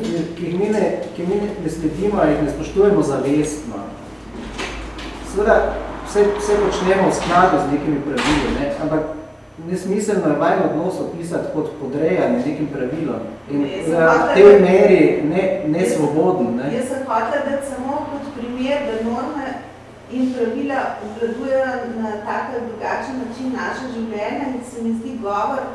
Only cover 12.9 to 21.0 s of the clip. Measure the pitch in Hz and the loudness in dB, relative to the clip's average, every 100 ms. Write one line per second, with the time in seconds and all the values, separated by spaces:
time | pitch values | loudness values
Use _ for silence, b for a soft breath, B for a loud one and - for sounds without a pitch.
12.9 | 160 143 110 - - - 143 139 - 160 | -4 -4 -4 -8 -12 -6 -2 -2 -2 0
13.9 | 165 165 - - 190 202 202 180 196 202 | 4 6 6 4 10 12 12 8 6 8
14.9 | 170 151 - 151 185 - - 156 165 208 | 8 6 4 0 2 2 0 0 2 2
15.9 | 160 143 156 185 180 117 120 - - - | 2 2 2 2 2 0 0 -2 -2 -2
16.9 | - - 226 - 285 277 277 - 254 262 | -4 -2 -2 0 -2 -2 -4 -4 -6 -4
17.9 | 302 294 285 277 233 240 254 262 285 233 | -4 -6 -8 -10 -10 -8 -4 -2 -2 -2
18.9 | 220 226 247 311 302 262 - - - - | -4 -2 -4 -4 -6 -6 -8 -12 -18 -20
19.9 | - - 254 262 247 226 269 285 262 - | -20 -8 -2 -2 0 -2 -2 -2 -2 -4
20.9 | - | -6